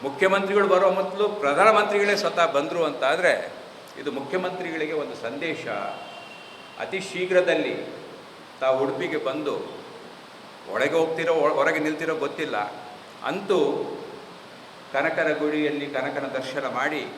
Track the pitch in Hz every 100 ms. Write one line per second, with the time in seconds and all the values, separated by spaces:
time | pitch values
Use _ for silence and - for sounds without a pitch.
0 | 135 135 190 196 196 202 196 185 190 185
1 | 185 196 208 - 143 143 208 214 208 202
2 | 202 202 170 165 165 139 151 175 160 143
3 | 131 165 175 113 85 - - - - -
4 | 139 135 135 180 180 185 170 160 156 156
5 | 135 120 117 139 165 151 127 104 98 -
6 | - - - - - - - - 120 190
7 | 185 175 180 185 170 156 135 123 - -
8 | - - - - - - 131 131 139 -
9 | 170 151 131 147 147 104 - - - -
10 | - - - - - - - 101 139 165
11 | 160 160 165 160 147 147 147 156 151 151
12 | 160 160 139 - 156 110 104 - - -
13 | - - 113 170 202 185 143 - - -
14 | - - - - - - - - - 139
15 | 160 165 156 151 151 151 147 143 139 131
16 | 139 139 139 131 131 135 131 127 143 151
17 | 117